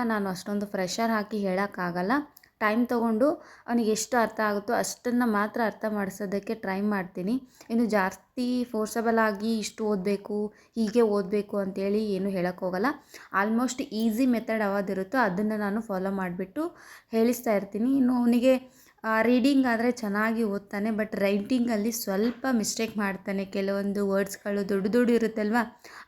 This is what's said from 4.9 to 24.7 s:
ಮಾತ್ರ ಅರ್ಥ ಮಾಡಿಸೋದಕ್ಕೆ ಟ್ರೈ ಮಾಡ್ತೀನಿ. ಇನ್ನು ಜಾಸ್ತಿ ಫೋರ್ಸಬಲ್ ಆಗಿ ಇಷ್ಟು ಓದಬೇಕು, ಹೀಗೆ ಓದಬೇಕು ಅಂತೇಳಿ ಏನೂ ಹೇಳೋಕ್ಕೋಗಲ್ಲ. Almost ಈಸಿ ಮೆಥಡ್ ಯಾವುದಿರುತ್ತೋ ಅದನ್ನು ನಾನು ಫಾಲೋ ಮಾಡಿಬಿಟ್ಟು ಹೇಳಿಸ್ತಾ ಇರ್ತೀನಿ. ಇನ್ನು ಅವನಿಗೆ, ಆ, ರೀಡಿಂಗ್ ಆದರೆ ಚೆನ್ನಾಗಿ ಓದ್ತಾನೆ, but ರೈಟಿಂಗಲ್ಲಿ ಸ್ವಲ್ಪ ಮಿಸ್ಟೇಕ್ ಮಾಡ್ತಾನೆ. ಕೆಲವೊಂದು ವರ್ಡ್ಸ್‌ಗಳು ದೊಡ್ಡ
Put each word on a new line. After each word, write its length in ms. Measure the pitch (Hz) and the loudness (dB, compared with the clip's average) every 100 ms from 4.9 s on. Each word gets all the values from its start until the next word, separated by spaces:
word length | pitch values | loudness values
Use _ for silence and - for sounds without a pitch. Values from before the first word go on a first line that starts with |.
| - 247 240 247 | -4 -2 2 2
ಮಾತ್ರ 300 | 208 208 240 220 | 2 0 0 -2
ಅರ್ಥ 200 | 226 220 | -2 -4
ಮಾಡಿಸೋದಕ್ಕೆ 680 | 208 196 190 208 202 202 226 | -2 -4 -4 -4 -4 -4 -6
ಟ್ರೈ 260 | 196 190 | -4 -2
ಮಾಡ್ತೀನಿ. 600 | 208 202 180 - 180 254 - - - | 0 0 -4 -4 -2 -2 -4 -16 -4
ಇನ್ನು 160 | 226 233 | 0 2
ಜಾಸ್ತಿ 800 | 214 190 - _ - 247 247 | 2 2 -2 _ -4 -2 0
ಫೋರ್ಸಬಲ್ 560 | 240 220 214 233 226 226 | -2 -2 -2 -2 2 4
ಆಗಿ 400 | 220 202 220 226 | 2 0 -2 -2
ಇಷ್ಟು 260 | 208 - 214 | -4 -4 -2
ಓದಬೇಕು, 680 | 208 190 202 202 208 208 - - - | 0 0 -2 -2 -4 -4 -8 -10 -2
ಹೀಗೆ 260 | 220 226 | 0 4
ಓದಬೇಕು 560 | 226 202 190 208 202 202 | 4 2 0 -2 -2 -4
ಅಂತೇಳಿ 540 | 196 190 196 208 220 | -4 -2 -2 0 0
ಏನೂ 180 | 190 196 | -2 -2
ಹೇಳೋಕ್ಕೋಗಲ್ಲ. 560 | 196 175 180 185 180 233 302 - - - 190 | 0 -2 -2 -4 -2 -2 -4 -10 -20 -6 0
Almost 400 | 208 226 254 254 | 2 2 0 -2
ಈಸಿ 420 | - 214 226 214 262 | -6 -2 0 2 2
ಮೆಥಡ್ 360 | 233 233 220 | 2 0 -2
ಯಾವುದಿರುತ್ತೋ 560 | 208 196 196 190 190 269 | 0 0 -2 -4 -2 0
ಅದನ್ನು 400 | 220 180 214 214 | 0 0 -2 -2
ನಾನು 240 | 208 208 | -2 -2
ಫಾಲೋ 300 | 226 190 190 | -4 -4 -2
ಮಾಡಿಬಿಟ್ಟು 560 | 196 185 175 190 294 330 339 - - - | -2 -4 -6 -6 -6 -6 -8 -18 -20 -4
ಹೇಳಿಸ್ತಾ 420 | 226 233 240 - | 2 2 2 0
ಇರ್ತೀನಿ. 440 | 208 196 208 240 277 | 0 0 -2 0 2
ಇನ್ನು 180 | 247 254 | 4 4
ಅವನಿಗೆ, 680 | 240 240 254 262 - - - _ | 4 4 6 4 0 -18 -20 _
ಆ, 180 | 220 220 | -2 2
ರೀಡಿಂಗ್ 440 | 226 247 247 277 262 | 4 4 6 4 4
ಆದರೆ 260 | 226 233 | 2 0
ಚೆನ್ನಾಗಿ 520 | 247 208 202 220 226 | 0 -2 0 0 0
ಓದ್ತಾನೆ, 460 | 226 196 202 202 208 | 0 -2 -6 -4 -2
but 300 | 214 214 202 | -2 -2 0
ರೈಟಿಂಗಲ್ಲಿ 720 | 196 202 202 262 240 220 208 | 2 2 2 0 2 0 0
ಸ್ವಲ್ಪ 560 | 226 - 190 226 240 269 | -2 -2 0 0 0 0
ಮಿಸ್ಟೇಕ್ 460 | 240 202 - 226 214 | 0 0 -2 -4 -2
ಮಾಡ್ತಾನೆ. 480 | 202 185 - 196 196 | -2 -2 -4 -4 -4
ಕೆಲವೊಂದು 640 | 202 196 202 202 196 202 | -2 -2 0 -2 0 0
ವರ್ಡ್ಸ್‌ಗಳು 600 | 196 202 - 214 202 | 2 0 -4 -4 -2
ದೊಡ್ಡ 180 | 202 | 0